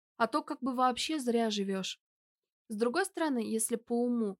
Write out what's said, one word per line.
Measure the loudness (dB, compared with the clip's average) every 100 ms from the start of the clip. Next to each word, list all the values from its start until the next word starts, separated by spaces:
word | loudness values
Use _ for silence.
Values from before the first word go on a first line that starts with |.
| _ -2
А | 0
то | 0
как | -2 -4
бы | -2
вообще | 2 2 2 -2 -2
зря | 0 2 2
живёшь. | 0 -2 -2 -4 -10 _ _ _ _ _ _ -10
С | -2
другой | 0 0 -2
стороны, | 0 0 0
если | 0 -2 -2 -4
по | -2 0 2
уму, | 0 -2